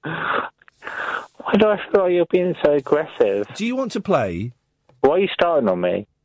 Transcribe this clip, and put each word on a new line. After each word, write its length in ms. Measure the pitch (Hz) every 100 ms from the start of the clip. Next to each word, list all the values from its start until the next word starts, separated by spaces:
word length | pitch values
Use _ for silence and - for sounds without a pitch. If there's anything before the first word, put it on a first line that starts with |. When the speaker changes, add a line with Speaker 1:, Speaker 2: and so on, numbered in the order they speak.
Speaker 1:
Why 1500 | - 160 - - - _ _ _ - - - - - _ - 202
do 80 | 214
I 140 | 208 -
feel 120 | 202
like 80 | 185
you're 140 | 175 170
being 240 | 185 180 160
so 100 | 151
aggressive? 720 | 147 131 147 156 - 110 98 104 -
Speaker 2:
Do 100 | 220
you 80 |
want 180 | 254 254
to 80 | 233
play 520 | 196 165 101 85 113 - _ _ _ _
Speaker 1:
Why 100 | 131 165
are 20 |
you 100 | 196
starting 340 | - 175 160 110
on 120 | 90
me? 260 | 90 92 101 _